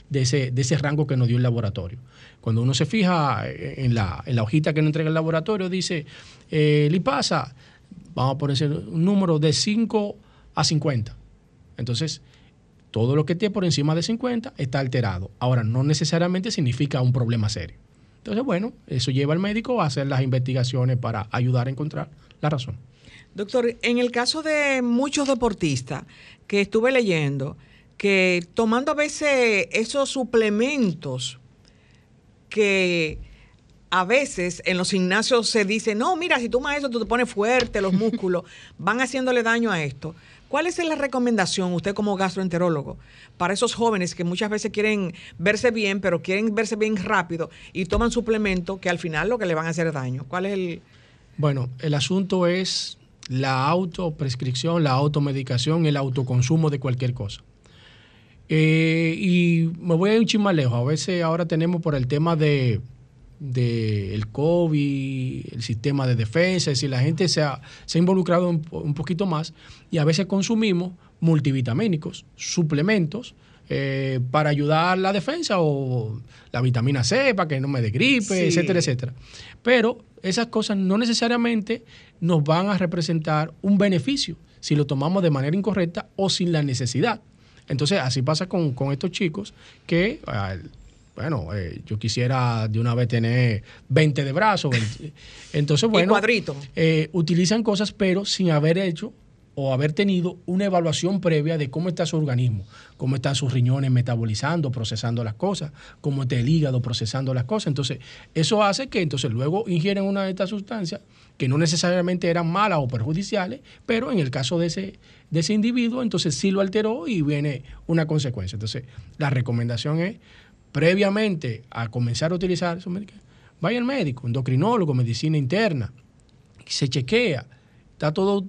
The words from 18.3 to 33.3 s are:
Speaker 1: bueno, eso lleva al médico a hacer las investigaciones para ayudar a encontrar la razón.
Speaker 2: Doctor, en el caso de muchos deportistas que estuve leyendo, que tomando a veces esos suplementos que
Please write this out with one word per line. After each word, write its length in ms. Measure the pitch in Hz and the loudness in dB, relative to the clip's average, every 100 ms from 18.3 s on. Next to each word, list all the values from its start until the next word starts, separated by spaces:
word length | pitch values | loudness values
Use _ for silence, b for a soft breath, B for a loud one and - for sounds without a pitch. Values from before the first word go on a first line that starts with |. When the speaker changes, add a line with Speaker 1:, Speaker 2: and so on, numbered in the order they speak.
| 208 | -2
Speaker 1:
bueno, 300 | 277 180 226 - - | 0 0 -2 -8 -6
eso 220 | 127 131 | -4 0
lleva 200 | 135 143 | 0 2
al 80 | 165 | 0
médico 420 | 202 214 226 240 | 0 -2 -2 0
a 40 | 156 | 0
hacer 200 | 143 139 | 0 -2
las 140 | 135 | 0
investigaciones 760 | 127 127 127 131 123 127 127 127 | 0 0 0 0 0 0 0 0
para 320 | 110 110 98 | -2 -4 -4
ayudar 360 | - 127 127 123 | -2 0 0 -2
a 20 | |
encontrar 400 | 135 151 143 - - B B | -4 -6 -6 -10 -14 B B
la 80 | 151 | -2
razón. 260 | 143 - - - B B B B 185 | -2 -6 -12 -16 B B B B -10
Speaker 2:
Doctor, 420 | 202 254 240 233 | -2 0 0 0
en 180 | 233 240 | 0 2
el 120 | 247 | 2
caso 320 | 240 247 311 | 0 -2 -2
de 380 | 311 302 285 262 | 0 0 2 0
muchos 480 | 247 233 277 294 277 | 2 2 2 0 0
deportistas 760 | 254 240 190 165 127 - 139 - B B B - | 2 0 0 -2 -2 -4 -10 -12 B B B -4
que 140 | 202 | 0
estuve 320 | 196 226 247 | 2 2 4
leyendo, 640 | 262 214 165 143 139 139 - b b b - | 4 4 2 0 -2 -6 -10 b b b -2
que 500 | 202 190 185 175 170 | 2 4 4 2 -2
tomando 380 | - 226 240 294 | 0 2 2 2
a 40 | 294 | 0
veces 720 | 294 - 302 269 233 202 - | 0 0 0 4 4 2 0
esos 380 | 202 226 285 269 | -2 0 -2 -2
suplementos 1300 | 269 247 226 214 208 262 294 202 151 143 127 127 - - _ _ b b b b _ _ _ - | -2 0 2 2 2 0 0 0 -2 -8 -8 -8 -12 -20 _ _ b b b b _ _ _ -6
que 720 | 214 202 190 180 175 156 - b | 0 2 4 2 0 -2 -6 b